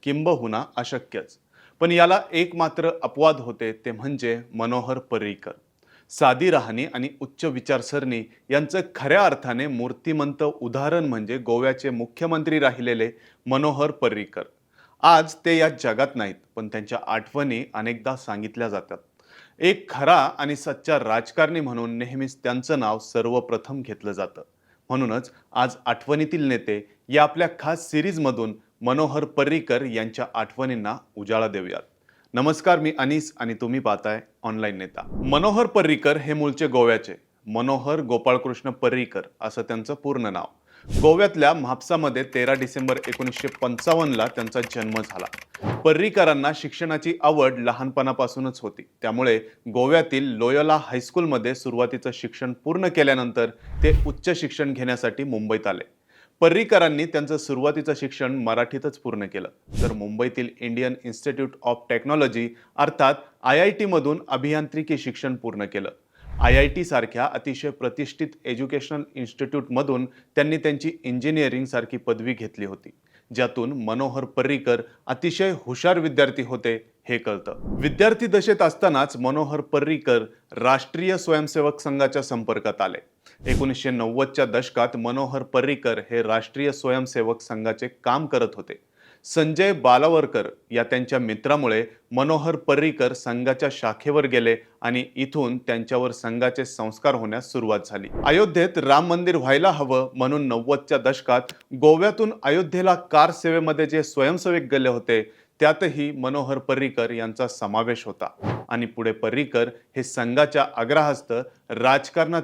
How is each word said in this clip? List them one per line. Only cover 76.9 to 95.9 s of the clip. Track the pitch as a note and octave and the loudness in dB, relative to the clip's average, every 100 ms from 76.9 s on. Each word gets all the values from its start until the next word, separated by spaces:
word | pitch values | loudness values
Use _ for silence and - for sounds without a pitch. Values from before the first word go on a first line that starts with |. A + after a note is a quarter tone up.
| _ - | _ -6
हे | A#2 | -4
कळतं. | - G2+ G2+ - - - | -4 -6 -8 -10 -6 -2
विद्यार्थी | D3+ B2+ G#3+ A3 A#3 | -2 4 4 4 2
दशेत | G3+ G#3 G3+ | 2 4 4
असतानाच | E3+ - F#3+ C#3 C#3+ B2 | 2 4 2 2 0 0
मनोहर | B2+ D3 C#3+ D3 | -2 0 -2 -4
पर्रीकर | D3 D3 C#3+ D#3 - A#2+ A2 - _ A#2+ | -2 0 0 -2 2 2 0 -12 _ 0
राष्ट्रीय | B2 C3+ - E3 F3+ F#3 | 2 2 0 -4 0 0
स्वयंसेवक | - D#3 D3+ D#3+ D3 D3 | 2 0 0 0 0 0
संघाच्या | D3+ C#3 C3+ C#3 | -4 0 2 0
संपर्कात | C3+ A#2+ A2 G#2+ G#2+ G2+ | -4 -4 -2 -2 -2 -2
आले. | F#2+ F#2 - _ _ _ - | -4 -4 -14 _ _ _ 0
एकोणीसशे | B2+ C3+ C3 C3+ | 2 2 -2 -4
नव्वदच्या | B2 A2+ A#2+ C3+ C#3+ B2+ | -2 -2 0 -2 0 0
दशकात | A#2 B2 - B2 B2+ | 0 -2 0 0 -2
मनोहर | A#2+ B2+ C3 C3 | -4 -4 -4 -6
पर्रीकर | C3 B2+ C#3 C#3 B2 G#2+ G#2+ | -2 0 0 0 -2 -2 -2
हे | A#2 | -2
राष्ट्रीय | A2 A2+ A2 C#3 C#3+ | 0 0 -2 -4 -2
स्वयंसेवक | C3+ C3 B2+ B2+ B2+ A2+ A2+ | -2 -2 -2 -2 -2 -2 -2
संघाचे | - A2 A2 A2 B2 - | -6 -6 -4 -4 -6 -6
काम | B2 C3 D3+ | -2 0 0
करत | C3 A2+ | 0 0
होते. | G2+ - - _ _ _ _ | -4 -14 -16 _ _ _ _
संजय | - E3 D#3 D#3 G3 | -6 0 2 2 2
बालावरकर | E3+ B2 B2 D#3 D#3+ C#3 A2+ - - - | 4 6 6 6 4 2 0 -4 -8 -4
या | A#2 | -2
त्यांच्या | A#2 B2+ B2 C3+ | 0 0 0 -2
मित्रामुळे | A#2 G#2+ C#3 D3 B2+ A2 A#2 - - | -2 -2 2 2 2 2 0 -8 -6
मनोहर | A#2+ C#3+ D#3 D#3+ E3 | 0 2 2 0 -2
पर्रीकर | - C#3 D#3 C#3+ B2+ | 2 2 2 2 0
संघाच्या | B2 B2 A#2+ B2+ C3 C#3+ | -2 -6 -2 0 0 0
शाखेवर | C3 A2+ G#2+ D3 D3 C3+ | -2 -4 -4 0 2 4
गेले | A#2+ A#2 A2+ - - | 4 4 2 -2 -8
आणि | A#2+ B2 B2+ B2+ | -4 -4 -4 -6
इथून | C3+ D3+ B2 B2 | -4 -2 -2 -2
त्यांच्यावर | B2 A#2 A2+ | -4 -4 0